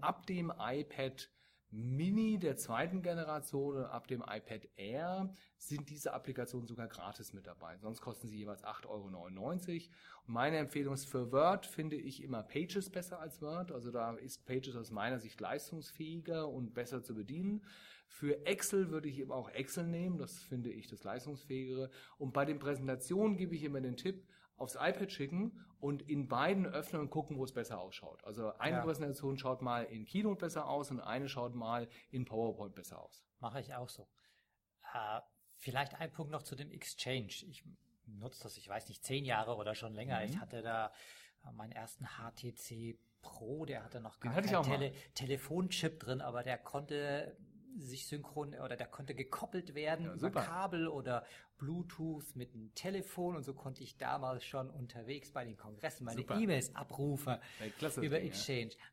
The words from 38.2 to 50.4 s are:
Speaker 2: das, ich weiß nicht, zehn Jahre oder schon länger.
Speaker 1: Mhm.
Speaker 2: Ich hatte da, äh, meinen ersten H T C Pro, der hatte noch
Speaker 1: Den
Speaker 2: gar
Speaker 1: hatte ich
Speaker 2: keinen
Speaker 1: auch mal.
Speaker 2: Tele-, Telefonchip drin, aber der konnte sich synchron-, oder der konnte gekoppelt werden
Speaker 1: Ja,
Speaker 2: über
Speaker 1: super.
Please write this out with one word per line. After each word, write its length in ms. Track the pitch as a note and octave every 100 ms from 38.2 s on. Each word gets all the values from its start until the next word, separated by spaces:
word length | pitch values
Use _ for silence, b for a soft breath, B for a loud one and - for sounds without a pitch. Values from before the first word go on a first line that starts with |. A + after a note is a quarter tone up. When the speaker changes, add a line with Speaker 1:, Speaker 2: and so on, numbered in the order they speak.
| B2 -
Speaker 2:
das, 120 | - G2+
ich 120 | G2
weiß 180 | G#2+ -
nicht, 140 | G2+
zehn 220 | - C#3 C3
Jahre 300 | A2 A2 G#2+
oder 180 | G#2+
schon 220 | G#2+ A2+ G#2+
länger. 240 | A#2+ A2+
Speaker 1:
Mhm. 60 | G#2+
Speaker 2:
Ich 140 | F3
hatte 220 | - A#2
da, 300 | A2+ A2+ G#2+ B B B B _ C3
äh, 60 |
meinen 200 | A2 A2+
ersten 340 | A2 A2+ - A#2 -
H 120 | A#2
T 220 | - B2
C 460 | - - A2+ A#2 A#2 _ _
Pro, 420 | - - A2+ D3+ D3
der 180 | A#2+
hatte 180 | G2+ B2
noch 160 | A2+ -
Speaker 1:
Den 120 | A#2+
Speaker 2:
gar 60 | D#3+
Speaker 1:
hatte 100 | G3
ich 60 |
Speaker 2:
keinen 100 | F#3
Speaker 1:
auch 60 | C3+
mal. 100 | C#3
Speaker 2:
Tele-, 160 | C#3 B B -
Telefonchip 840 | C3 C3+ - E3+ F#3 - D#3+ D#3
drin, 220 | C3+ C3
aber 220 | C3+ B2
der 160 | B2 A#2+
konnte 760 | - C#3+ D3 D3 C#3+ C#3+ - - - - C4 B3
sich 300 | C3 C3+ -
synchron-, 480 | D3 - D3+ D3 B2+
oder 120 | B2+ B2
der 100 | A#2+
konnte 300 | - C3+ C3+
gekoppelt 580 | C3 - A3 F3+ F3
werden 320 | D3 D3+ E3 E3+
Speaker 1:
Ja, 80 |
Speaker 2:
über 140 | F3 F3+
Speaker 1:
super. 160 | F#3+